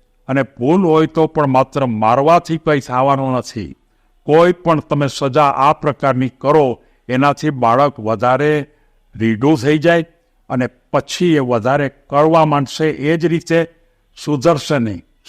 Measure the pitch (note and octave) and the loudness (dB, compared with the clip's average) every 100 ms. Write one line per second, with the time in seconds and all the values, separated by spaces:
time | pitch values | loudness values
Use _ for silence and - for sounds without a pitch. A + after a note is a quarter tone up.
0 | _ _ - C3+ B2+ - B2+ F#3 F3 D#3 | _ _ -4 -4 -4 -4 0 2 2 2
1 | D#3 E3 D#3 D#3 C#3+ B2+ - D3 C3 A2 | 2 0 -2 0 0 2 0 -2 -4 0
2 | A2 B2 D3 E3+ - E3 D#3+ D3 - B2+ | 0 2 4 2 0 -4 -2 -2 -2 -2
3 | C3+ C#3 C3 B2 - A2+ - - _ _ | 0 0 -2 -4 -6 -10 -12 -14 _ _
4 | _ _ - D#3 F3 F3 E3+ D#3 - C#3+ | _ _ 0 4 4 2 -2 -2 -2 -2
5 | C#3 - C#3 C3 C#3+ C3 C#3 D#3 C#3+ - | -2 -4 -2 2 2 2 0 0 -2 -2
6 | C#3 B2+ C3 - C3+ D#3 C3+ A2+ _ _ | -2 -2 -4 -4 0 2 2 -2 _ _
7 | - B2+ C#3+ C#3+ D3+ C3+ A#2 B2 C#3+ B2 | -6 0 0 0 -4 -2 0 2 0 -2
8 | G#2+ A2 B2 C3 D3 D3+ C#3+ _ _ _ | -6 -2 0 0 0 -2 -4 _ _ _
9 | _ G#2 A2+ A2 C#3 D3+ C3 D#3 E3 E3+ | _ -4 -2 0 0 0 0 0 2 0
10 | D#3+ _ _ _ - C3 B2 - _ C#3+ | -2 _ _ _ -8 -6 -6 -8 _ -6
11 | - - F3+ D3+ B2 A#2+ A#2 C#3+ C#3 - | -4 -2 0 0 0 -2 0 -2 -2 -8
12 | _ C#3 D#3 D#3+ D#3 C#3+ C3 - D#3 - | _ 0 2 2 2 0 -2 -2 -4 -2
13 | C#3+ E3 D#3+ E3 - E3 D#3+ _ _ _ | -2 -2 -2 -2 -2 -2 -2 _ _ _
14 | _ - - D3 D#3+ D3+ - D3 A2+ G2+ | _ -14 -6 -2 0 0 0 -2 -2 -6
15 | - _ | -14 _